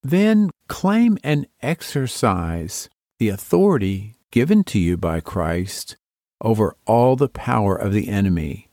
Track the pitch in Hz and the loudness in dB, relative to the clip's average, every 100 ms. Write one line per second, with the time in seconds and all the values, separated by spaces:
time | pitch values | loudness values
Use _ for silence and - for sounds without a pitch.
0 | 139 175 208 214 202 - _ - 185 214 | 0 2 4 4 2 -4 _ -4 0 4
1 | 240 202 - 147 - _ 127 165 - 143 | 4 2 0 -2 -2 _ -6 -6 -4 -4
2 | 127 - 123 92 82 85 85 - - _ | -4 0 0 0 -2 -4 -6 -10 -14 _
3 | _ _ 113 98 - 175 202 156 95 95 | _ _ -2 -2 0 2 4 2 0 -4
4 | 104 - _ 117 139 214 185 110 85 87 | -8 -18 _ 0 4 2 2 0 0 0
5 | 90 82 - 98 80 85 95 - - - | -2 -4 -4 -4 -2 -4 -6 -10 -14 -20
6 | _ _ _ _ 113 110 104 - - 117 | _ _ _ _ -2 0 0 -2 0 2
7 | 123 127 139 - - 123 101 90 101 104 | 4 2 0 -2 -4 0 0 0 0 -2
8 | - 101 98 85 76 95 _ | -2 0 2 0 -2 -10 _